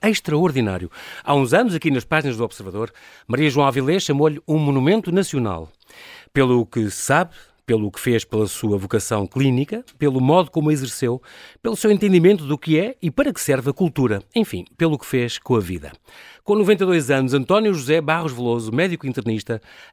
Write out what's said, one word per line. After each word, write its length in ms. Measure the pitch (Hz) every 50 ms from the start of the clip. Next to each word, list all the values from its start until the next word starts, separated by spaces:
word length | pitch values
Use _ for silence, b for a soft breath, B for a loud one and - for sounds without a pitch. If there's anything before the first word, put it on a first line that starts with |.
| -
extraordinário. 840 | 214 220 - - - 151 147 175 180 139 131 117 104 95 90 90 85 B B B B B B B
Há 120 | - 147
uns 180 | 143 139 120 127
anos, 220 | 185 247 240 180
aqui 160 | 156 - 170
nas 120 | 139 127 -
páginas 320 | - 165 156 143 143 123 110
do 60 | 117
Observador, 480 | 107 - - 101 95 90 101 113 117 - B B B B B B B
Maria 240 | 110 - 156 151
João 160 | 123 139 143 139
Avilés 340 | 123 135 131 135 156 -
chamou-lhe 400 | - - 147 139 147 156 151 143 - -
um 100 | 156 156
monumento 540 | 151 143 139 135 127 147 196 226 202 190
nacional. 580 | 175 190 190 - - 139 120 107 92 82 80 76 _ _ B B B B B B B B B B B
Pelo 320 | 139 135 127 123 123 117
que 240 | - - 120 110 104
sabe, 400 | - - - - 135 156 185 175 b b b b b b b -
pelo 240 | 120 110 107 104
que 80 | 98 -
fez 260 | - 127 120 113 -
pela 220 | - - 110 107 98
sua 280 | - - - 110 101
vocação 520 | 101 95 95 - 110 - - 113 107 101 92
clínica, 580 | - 131 139 139 127 123 139 - - 226 254 - - -
pelo 200 | 143 147 131 131
modo 300 | 131 131 151 180 180 -
como 200 | - 165 151 151
a 20 | 151
exerceu, 480 | 143 131 123 - - - 120 117 131 B B B B B B B B
pelo 140 | B 226 226
seu 160 | 190 - 214
entendimento 540 | 208 202 214 202 190 180 165 180 208 180 151
do 120 | 135 147 143
que 220 | - 160 156 151
é 160 | 185 226 269 -
e 120 | - 170
para 200 | - - 285 294
que 80 | 196 -
serve 300 | - - 139 127 120 135
a 40 | 143
cultura, 500 | - 190 165 127 - 131 120 107 98 - _ -
enfim, 300 | 233 220 - - - - - _
pelo 220 | - 170 165 151 135
que 80 | -
fez 320 | - - 131 120 120 - -
com 180 | - - 131
a 40 | 117
vida. 320 | 98 85 92 82 73 73 76 - _ B B B B B B B B
Com 120 | - 208
noventa 280 | 214 208 175 214 170 196
e 40 | 185
dois 240 | 180 165 143 117
anos, 240 | 139 135 135 131 123
António 360 | 143 127 - 185 208 220 214
José 300 | 196 160 131 123 156 165
Barros 320 | 156 143 156 170 175 156 127
Veloso, 400 | 120 123 120 117 120 113 110 110
médico 320 | 131 175 190 170 156 -
internista, 560 | 135 123 - 113 113 110 107 - - 117 110 B B B B B B